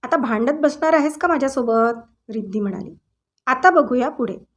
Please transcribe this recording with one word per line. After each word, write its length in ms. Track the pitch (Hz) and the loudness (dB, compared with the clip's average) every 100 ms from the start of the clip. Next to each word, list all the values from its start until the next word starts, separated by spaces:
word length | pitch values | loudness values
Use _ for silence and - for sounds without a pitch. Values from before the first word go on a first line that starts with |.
"आता 140 | 247 330 | 0 -2
भांडत 340 | 226 220 233 302 | 0 0 0 2
बसणार 340 | 294 294 320 | 0 0 2
आहेस 240 | 320 294 302 | 2 2 -2
का 100 | 359 | 0
माझ्यासोबत?" 680 | 320 269 269 233 226 226 233 - _ - | 0 0 -2 0 2 2 -2 -12 _ -10
रिद्धी 300 | 220 196 208 | -10 -6 -4
म्हणाली. 360 | 202 185 156 160 _ _ _ _ - | -4 -6 -12 -16 _ _ _ _ -4
"आता 220 | 254 370 | 4 4
बघूया 400 | 359 247 247 254 | 4 2 0 -2
पुढे." 280 | 302 233 185 - | -2 -6 -6 -16